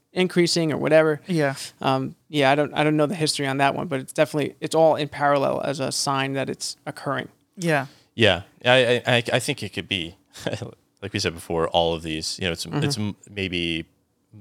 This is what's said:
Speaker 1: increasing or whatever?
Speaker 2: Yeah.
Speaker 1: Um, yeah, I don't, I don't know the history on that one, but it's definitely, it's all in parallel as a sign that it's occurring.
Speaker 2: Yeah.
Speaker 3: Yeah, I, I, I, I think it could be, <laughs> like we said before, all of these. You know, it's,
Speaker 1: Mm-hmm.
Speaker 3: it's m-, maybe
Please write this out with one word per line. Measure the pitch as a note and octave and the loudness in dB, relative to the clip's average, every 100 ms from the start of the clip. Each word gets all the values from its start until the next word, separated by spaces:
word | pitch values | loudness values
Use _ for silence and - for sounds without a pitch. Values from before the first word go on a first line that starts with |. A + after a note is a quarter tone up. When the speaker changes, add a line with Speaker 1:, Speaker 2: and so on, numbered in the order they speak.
| _ | _
Speaker 1:
increasing | F3+ F#3 F3+ E3+ F3 D#3+ | -2 0 2 2 2 0
or | C#3 | 0
whatever? | C#3+ D#3 D#3 D3 - | 4 6 6 0 -2
Speaker 2:
Yeah. | E3 C#3+ C3+ - - | 0 0 -2 -10 -4
Speaker 1:
Um, | C#3+ C3 C3+ - _ | -2 0 -2 -10 _
yeah, | D3+ C3+ | 2 4
I | |
don't, | D3 C#3+ | 4 2
I | D3 | 0
don't | D3+ D3+ | 2 2
know | D3 | 2
the | F3 | 0
history | D3+ - C#3 | -2 0 -2
on | C3+ | 2
that | C#3 | 2
one, | C#3 E3+ | 0 -4
but | C3+ | -6
it's | C3+ | -4
definitely, | - D3+ D3+ C3+ - | -2 0 0 -4 -4
it's | D3+ | -2
all | D#3 D#3+ C#3+ | 4 4 4
in | C#3+ | -2
parallel | - C#3+ C#3+ C3+ C3 | -2 2 2 2 0
as | - C3+ | -4 -4
a | C3+ | -4
sign | C3+ C#3+ C3+ C3+ | -2 -2 -2 -2
that | C3+ C3 | -2 -4
it's | C3 - - - | -6 -10 -10 -12
occurring. | - D3 C3 - _ _ - | -10 -6 -6 -8 _ _ -6
Speaker 2:
Yeah. | E3+ D3 C3+ - _ | -2 -2 -2 -12 _
Speaker 3:
Yeah, | - G#2+ F2+ - _ | 2 4 4 -2 _
I, | B2 C3 | 4 4
I, | A#2+ B2 B2+ A#2+ | 6 2 2 0
I, | A#2+ | 2
I | B2+ | -2
think | C3+ C3+ | -2 -6
it | G2+ | -6
could | - F2 | -8 -4
be, | G2 E2 - _ - | -4 -4 -10 _ -10
<laughs> | - G#2 - - _ _ | -8 -6 -10 -16 _ _
like | G2 | -8
we | G2+ | -4
said | G2 | -4
before, | E2 - E2 E2 | -6 -4 -2 2
all | F2 E2+ | 2 2
of | E2 | 0
these. | D2+ D#2 - - | -4 -6 -6 -4
You | F#2 | -4
know, | |
it's, | E2 - | -4 -6
Speaker 1:
Mm-hmm. | D3+ | -4
Speaker 3:
it's | C#3+ C3+ | -2 -2
m-, | G#2 - - | -6 -8 -12
maybe | G2+ F#2+ F2+ E2+ D#2+ D#2+ _ _ _ _ G#2+ | -8 -4 -2 -2 -4 -8 _ _ _ _ -20